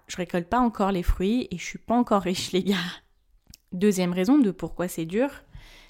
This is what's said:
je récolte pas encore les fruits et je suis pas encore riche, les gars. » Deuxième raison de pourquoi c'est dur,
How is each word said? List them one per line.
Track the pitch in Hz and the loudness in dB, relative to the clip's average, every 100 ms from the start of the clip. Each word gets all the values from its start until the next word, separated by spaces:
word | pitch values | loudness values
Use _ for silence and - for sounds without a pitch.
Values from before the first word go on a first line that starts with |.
| - | -12
je | - | -8
récolte | 175 180 170 | -4 -4 0
pas | 240 | 2
encore | 240 214 196 | 2 2 0
les | 190 | 0
fruits | - - 190 247 - | 0 0 2 0 -2
et | 175 | -8
je | |
suis | - - | -10 -12
pas | - 240 | -2 0
encore | 240 208 | 2 2
riche, | 175 185 - | 0 -4 -2
les | - | -2
gars. » | 180 196 175 - _ _ _ _ _ - - | 0 -2 -2 -10 _ _ _ _ _ -20 -12
Deuxième | 180 208 185 180 | 0 2 2 0
raison | 180 185 294 | 0 4 6
de | 214 | 4
pourquoi | 175 165 - 180 | 0 -8 -6 -6
c'est | - 160 | -4 -4
dur, | 196 277 - _ - - - | -2 -2 -4 _ -20 -20 -20